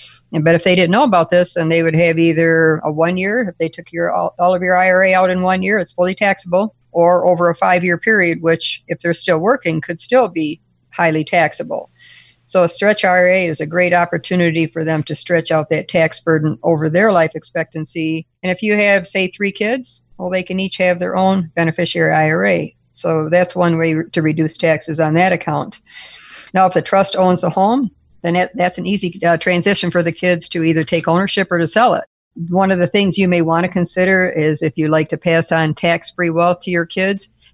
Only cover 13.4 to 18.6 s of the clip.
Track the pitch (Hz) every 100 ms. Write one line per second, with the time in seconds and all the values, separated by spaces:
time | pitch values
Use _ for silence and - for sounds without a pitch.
13.4 | 175 156 151 170 180 175 175 165 - 180
14.4 | 170 160 160 165 160 156 147 151 - 170
15.4 | 165 160 151 156 - - 160 - - 160
16.4 | 151 - 170 160 160 170 214 185 160 156
17.4 | - 170 160 160 156 170 160 160 - _
18.4 | 185 180